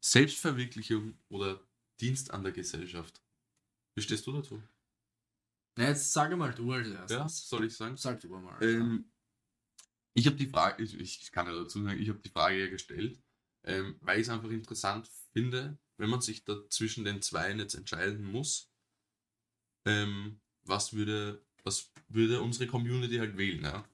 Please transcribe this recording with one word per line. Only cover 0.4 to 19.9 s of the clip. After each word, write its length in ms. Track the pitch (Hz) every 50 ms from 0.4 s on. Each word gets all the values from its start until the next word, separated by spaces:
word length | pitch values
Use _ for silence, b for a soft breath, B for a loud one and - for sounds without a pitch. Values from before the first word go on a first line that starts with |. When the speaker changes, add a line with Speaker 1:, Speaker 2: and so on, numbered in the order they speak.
| - 170 143 123 123 120 - - 110 - 113 107 107 110 107 - _ _
Speaker 1:
oder 320 | 104 101 98 98 95 95 - _ _ _ _ _ _ _
Dienst 300 | 120 123 131 135 - - -
an 100 | 95 95
der 100 | 95 90
Gesellschaft? 680 | - 90 - - 78 90 87 90 85 82 - - - _ _ _ _ _ _ _ _ _ _ _ _ _ _ _
Wie 80 | - 107
stehst 240 | - 113 107 -
du 60 | - 135
dazu? 300 | 147 139 - - 107 110 - _ _ _ _ _ _ _ _ _ _ _ _ _ _ _ _ _ _ _ _ _
Speaker 2:
Na, 120 | - 117 135
jetzt 240 | 147 147 - - -
sag 220 | 160 151 156 180
mal 180 | 180 165 135 113
du 180 | 117 117 120 127
als 160 | 127 117 110
erstes. 280 | 98 95 90 98 110 123
Speaker 1:
Ja, 100 | 147 156
soll 360 | 160 - - - - 117 110
ich 100 | 110 113
sagen? 200 | - 110 113 127
Speaker 2:
Sag 240 | 139 - 131 120 117
du 80 | - 85
mal. 340 | 90 92 92 92 90 87 107
Speaker 1:
Ähm, 480 | 113 113 117 117 117 113 113 - - _ _ _ _ _ _ _ _ _ _ _ _ _ _ - _ _ _ _ _ _
ich 120 | 127 120
hab 100 | 143 143
die 100 | 139 139
Frage, 360 | 131 - 76 80 98 - - 113
ich, 160 | 104 - -
ich 320 | 87 90 - - - - -
kann 140 | 87 87
ja 60 | 87 85
dazu 300 | 85 85 - - 104 104
sagen, 180 | 101 101 -
ich 80 | 104 107
hab 140 | 104 101 -
die 80 | -
Frage 280 | - - 80 90 95 95
ja 100 | 95 92
gestellt, 500 | 95 95 - - - 85 101 117 127 - _ _ _ _ _ _ _ _ _
ähm, 320 | 87 90 95 95 101 - -
weil 200 | - 92 92 107
ich's 80 | 113 120
einfach 220 | 117 110 110 110
interessant 580 | 113 110 110 - 113 107 - 98 101 107 113 - - - - - _
finde, 460 | 110 117 123 123 127 131 147 147 143 _ _ _
wenn 140 | _ 107 107
man 100 | 120 123
sich 240 | 120 - 107 - _
da 240 | - 104 104 - -
zwischen 340 | - - 113 110 110 - 110
den 180 | 101 101 98 101
zweien 360 | - - 85 82 92 101 107
jetzt 160 | 104 101 -
entscheiden 500 | - - - - 80 90 - 104 107 104
muss, 480 | 98 98 120 147 151 - - - _ _ _ _ _ _ _ _ _ _ _ _ _ _ _ _ _ _ _ _ _ _ _ _
ähm, 560 | 104